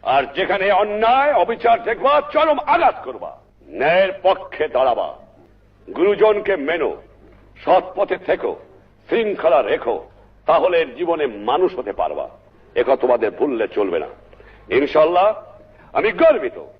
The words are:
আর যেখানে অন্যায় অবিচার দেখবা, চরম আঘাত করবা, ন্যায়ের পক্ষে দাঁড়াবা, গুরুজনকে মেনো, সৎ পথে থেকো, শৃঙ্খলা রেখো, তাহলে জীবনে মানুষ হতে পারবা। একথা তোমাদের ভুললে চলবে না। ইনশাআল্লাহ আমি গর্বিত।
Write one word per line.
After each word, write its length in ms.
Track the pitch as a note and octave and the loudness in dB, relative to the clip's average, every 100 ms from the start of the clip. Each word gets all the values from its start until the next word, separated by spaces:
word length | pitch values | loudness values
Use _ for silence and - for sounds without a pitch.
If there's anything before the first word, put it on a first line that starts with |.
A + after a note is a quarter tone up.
আর 200 | - C#3 C3 E3+ | 2 0 0 -4
যেখানে 360 | F3 G3 G3 | -2 0 2
অন্যায় 600 | F#3+ G#3 G#3 A3+ C4 C#4+ | 2 0 0 2 4 2
অবিচার 500 | A#3 F3 A#3 A#3 A3+ | 2 0 0 2 2
দেখবা, 380 | A3 A3+ C4 D4 C#4+ | 0 -2 2 2 0
চরম 260 | D4+ D#4 C#4 | 0 2 0
আঘাত 360 | - E4+ D4 - | 0 2 2 0
করবা, 340 | - A2+ D#2 B1+ _ _ C#2+ | -12 -12 -14 -16 _ _ -16
ন্যায়ের 420 | C3 C#3+ F3+ F#3+ F#3+ | -2 2 2 2 0
পক্ষে 440 | F#3 F#3 - - D3+ | 0 0 -4 -6 -4
দাঁড়াবা, 480 | B2 C3 A2 D#2+ B1 - - - _ _ _ - G2+ | 0 0 0 -4 -10 -20 -20 -20 _ _ _ -14 -2
গুরুজনকে 600 | F#3+ G3+ G#3+ G#3 G3 F#3 | 0 4 2 2 -2 -4
মেনো, 420 | C#3 E3 B2 - - _ - - - - - | -2 -4 -4 -6 -16 _ -20 -20 -20 -8 2
সৎ 180 | F3+ - F#3 | 2 2 -4
পথে 220 | G3+ F3+ | -4 -4
থেকো, 380 | - F3+ A2+ D#2 - - _ _ - | -4 -4 -4 -8 -14 -20 _ _ -4
শৃঙ্খলা 520 | A#3 G#3+ F#3+ D#3+ D#3 | -2 -2 0 2 2
রেখো, 440 | G#2+ D3+ A#2+ G2 - - - _ - | 2 -2 -2 -6 -8 -20 -20 _ 0
তাহলে 400 | E3 E3+ E3+ D3+ | 2 2 0 -2
জীবনে 420 | B2 E3+ E3 C#3+ | -4 -4 -2 -4
মানুষ 480 | G#2 G#2+ D3+ F#3 - | -4 -2 0 0 -2
হতে 160 | G#2+ | -8
পারবা। 380 | F2+ D#2 D2 B1+ - _ _ _ - | -4 -4 -4 -10 -14 _ _ _ -2
একথা 200 | A#2+ C3 | 0 2
তোমাদের 360 | - A#2+ A2 | 2 2 0
ভুললে 360 | - - A#2 G#2 | -2 -4 -2 -4
চলবে 320 | G#2+ G2 E2+ | -2 -2 -2
না। 80 | C#2+ - - - - - - | -6 -16 -20 -20 -20 -20 -2
ইনশাআল্লাহ 640 | A#2+ C#3+ D#3 D#3 F3 G3+ G#3+ - - - - - | -2 2 2 4 4 2 0 -12 -20 -20 -20 -6
আমি 180 | - G3+ | -2 -2
গর্বিত। 540 | - E4 C4 B2+ F2 C#2+ | 4 4 4 -2 -10 -18